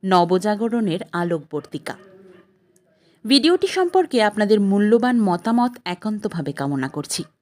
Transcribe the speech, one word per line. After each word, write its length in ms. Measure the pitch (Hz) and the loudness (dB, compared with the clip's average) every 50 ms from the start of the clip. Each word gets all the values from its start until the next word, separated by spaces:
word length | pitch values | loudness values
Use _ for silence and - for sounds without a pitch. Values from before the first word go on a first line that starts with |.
| - | 0
নবজাগরণের 960 | 190 185 180 175 170 180 185 180 214 208 202 220 233 226 240 220 196 156 180 - - - | 4 4 4 4 4 2 0 0 0 -2 -2 -2 -2 -2 -2 -2 0 -2 -4 -6 -8 -6
আলোকবর্তিকা। 800 | 170 175 175 170 160 147 _ - 147 143 - - 151 - - - - - - - - - 185 - - _ _ _ _ _ _ _ _ _ _ _ _ _ _ _ _ _ | -4 -2 -2 -4 -4 -6 _ -10 -10 -10 -8 -14 -12 -12 -12 -14 -14 -16 -20 -20 -20 -20 -20 -20 -20 _ _ _ _ _ _ _ _ _ _ _ _ _ _ _ _ _
ভিডিওটি 440 | 214 262 277 233 311 349 349 - 381 | 2 2 4 4 4 2 2 0 -2
সম্পর্কে 500 | - 381 370 349 - 381 359 294 - 247 214 | -2 -2 -2 0 2 0 0 2 0 0 0
আপনাদের 360 | 208 208 208 214 202 214 208 | 2 2 0 2 2 2 2
মূল্যবান 560 | 202 196 196 202 208 208 220 233 214 - 247 240 | 2 2 2 2 4 4 4 2 2 2 2 2
মতামত 520 | 214 190 175 180 - 220 226 240 240 247 247 - _ | 2 2 0 -2 -2 0 0 2 2 0 -2 -6 _
একান্তভাবে 680 | 180 180 175 - 214 214 208 - 214 - 170 147 143 139 | -10 -10 -8 -6 -8 -8 -6 -6 -6 -6 -4 -6 -6 -6
কামনা 360 | - 139 143 143 135 131 135 | -6 -4 -4 -2 -4 -4 -6
করছি। 340 | - 147 143 - - - 160 - _ _ | -6 -8 -8 -8 -8 -10 -10 -12 _ _